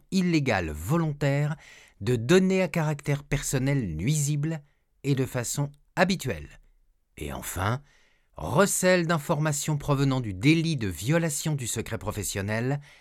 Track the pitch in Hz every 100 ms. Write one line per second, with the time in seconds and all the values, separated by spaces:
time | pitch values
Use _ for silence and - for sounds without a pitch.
0 | _ 190 180 160 127 101 82 76 87 170
1 | 160 143 143 139 147 156 - - - -
2 | 98 120 117 185 185 190 185 170 151 151
3 | - 143 - 139 - 135 131 139 101 78
4 | 98 156 143 147 151 160 - _ _ _
5 | 135 135 127 127 117 - 143 - _ -
6 | 185 180 131 76 73 - - _ _ _
7 | _ - 73 67 - - 95 127 - _
8 | _ _ _ - - 127 196 - 185 185
9 | 165 170 143 151 156 143 - 151 147 139
10 | 139 131 117 92 123 165 160 151 104 90
11 | 107 165 165 147 160 147 117 - 104 110
12 | 104 104 95 101 98 110 123 143 - -